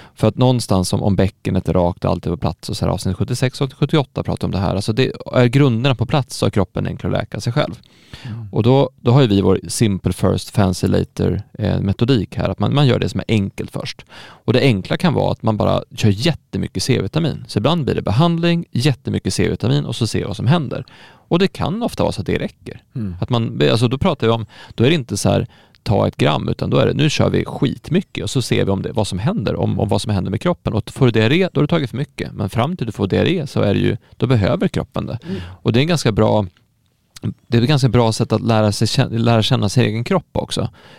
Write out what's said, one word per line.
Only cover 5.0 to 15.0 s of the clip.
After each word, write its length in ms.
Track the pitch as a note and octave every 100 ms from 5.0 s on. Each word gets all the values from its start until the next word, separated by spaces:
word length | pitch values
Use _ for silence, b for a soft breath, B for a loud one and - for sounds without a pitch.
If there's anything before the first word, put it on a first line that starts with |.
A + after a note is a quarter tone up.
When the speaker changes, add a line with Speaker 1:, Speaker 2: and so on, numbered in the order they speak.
| C3 - -
Speaker 1:
är 120 | B2+ B2
grunderna 500 | C#3 C#3+ A2+ C#3 A#2+
på 100 | A2+
plats 320 | D3+ - -
så 80 | A2
har 40 |
kroppen 360 | G2+ F#2 G2 F#2
enklare 260 | - F#2 G2
att 40 |
läka 180 | - -
sig 140 | A#2+
själv. 200 | A#2+ - - _ B B B
Speaker 2:
Mm. 240 | A#2+ A2+ G#2
Speaker 1:
Och 120 | A2+
då, 260 | A2 C3+ - _
då 100 | A#2+
har 100 | C3+
ju 60 | A#2+
vi 140 | G2
vår 180 | F#2+ F#2+ -
simple 460 | - A2+ F#2 F#2
first, 360 | - G2 F#2+ -
fancy 380 | - F#2+ F#2 G2
later, 560 | F#2 F2+ - F#2+ F#2+ -
eh, 260 | - G2 F#2
metodik 560 | F#2+ G2 A#2+ B2+ F2+ -
här. 140 | F2
Att 100 | F#2+
man, 140 | A2 C3+
man 120 | C#3
gör 120 | G2+
det 100 | F#2+
som 100 | G2
är 60 | -
enkelt 440 | A2 G2 - -
först. 340 | - - - - B B B -
Och 80 |
det 80 | A#2
enkla 360 | C3 G2 -
kan 160 | -